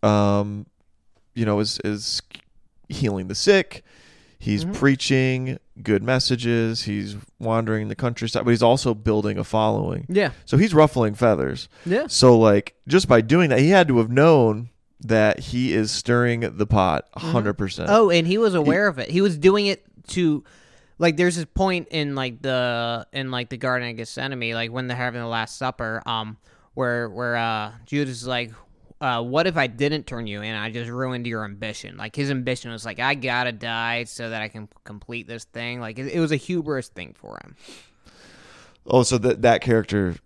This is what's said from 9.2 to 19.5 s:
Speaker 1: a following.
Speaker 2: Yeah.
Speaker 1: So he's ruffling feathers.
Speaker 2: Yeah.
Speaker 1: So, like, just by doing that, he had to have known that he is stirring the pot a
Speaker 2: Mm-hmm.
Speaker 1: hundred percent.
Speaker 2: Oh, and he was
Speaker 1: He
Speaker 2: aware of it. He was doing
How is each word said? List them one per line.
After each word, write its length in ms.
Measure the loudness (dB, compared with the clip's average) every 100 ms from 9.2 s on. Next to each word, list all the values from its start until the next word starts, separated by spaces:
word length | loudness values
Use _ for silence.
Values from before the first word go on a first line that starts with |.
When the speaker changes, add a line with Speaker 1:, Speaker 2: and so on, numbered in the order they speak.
| 0 -4
Speaker 1:
a 60 |
following. 640 | -2 0 0 0 -2 -6 -2
Speaker 2:
Yeah. 220 | -2 -2 -4 0
Speaker 1:
So 120 | 4
he's 160 | 6
ruffling 400 | 6 6 4 0
feathers. 540 | 2 2 4 0 -6 -12 _ -4
Speaker 2:
Yeah. 220 | -2 -2
Speaker 1:
So, 300 | 6 8 10
like, 380 | 8 6 0 _ 0
just 200 | 2 6
by 120 | 4
doing 280 | 6 2 4
that, 100 | 4
he 100 | 6
had 180 | 6 6
to 80 | 4
have 120 | 4
known 600 | 4 6 8 6 2 -8 _ _ _
that 380 | 0 4 4 2
he 340 | -4 -2 0
is 180 | 0 0
stirring 500 | -4 0 2 2 0 -4 -4
the 80 | 0
pot 420 | 2 2 0 -6
a 60 | -10
Speaker 2:
Mm-hmm. 120 | -2
Speaker 1:
hundred 220 | 0 0 -2
percent. 340 | -6 -4 2
Speaker 2:
Oh, 180 | 4 6
and 160 | 4 2
he 100 | 2
was 160 | 2
Speaker 1:
He 40 | 2
Speaker 2:
aware 300 | 2 2 0
of 100 | -2
it. 100 | -2
He 100 | 2
was 160 | 2 4
doing 280 | 4